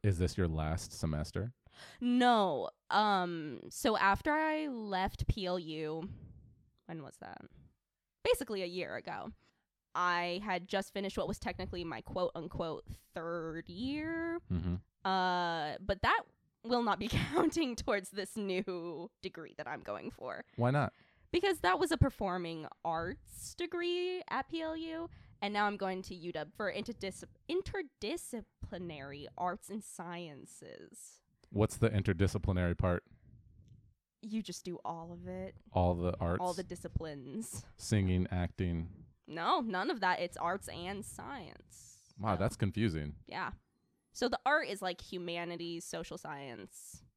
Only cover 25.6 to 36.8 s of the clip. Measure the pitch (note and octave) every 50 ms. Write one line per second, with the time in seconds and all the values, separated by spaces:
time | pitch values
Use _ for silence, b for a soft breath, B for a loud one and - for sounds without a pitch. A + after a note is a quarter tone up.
25.6 | G#3 G#3 G#3 G3 G3 F#3+ F#3+ F#3+ F#3+ - G3 F3 D#3 F3 - D#3 D3+ D#3 - -
26.6 | G#3+ F#3+ - G3+ A3+ - A#3+ - - F#3+ F#3 - - - - _ _ - D#4+ F#4
27.6 | F#4+ - - G4 E4 C4 _ _ - G#3 D#4+ F4 - - - A3+ G3 _ _ _
28.6 | - - - - F3+ E3+ D#3 C#3+ C3+ C#3 C#3 C#3+ D3 - - - F3+ F3+ F3 A3
29.6 | - - G3 A3 G3 - - - F3 E3+ F3 F3 F3 D#3+ D3 B2+ - - - -
30.6 | - - B1 - - - - - - - - _ _ _ _ _ - _ - G2+
31.6 | G#2+ - - - A#2 A2+ G#2+ G2+ G2 - F#2 E2 G2 F#2 - G#2 - - F#2 F2+
32.6 | F2+ F2 F2 - - F2+ F2 - _ _ - - - - - - - - - -
33.6 | - - - - - - _ _ _ _ _ _ - A3 G#3 A3+ G#3+ - F3 -
34.6 | - F3+ F3 - - A#2+ E3+ E3 E3 E3+ F3 F3 F3 F3+ F#3 F#3 F#3 F#3+ - -
35.6 | - - - F2+ F2+ F2+ F2+ E2+ F2 F2+ F2 - E2+ E2+ F2 - F3+ F3+ F3 F#3
36.6 | F#3 - F3+ F3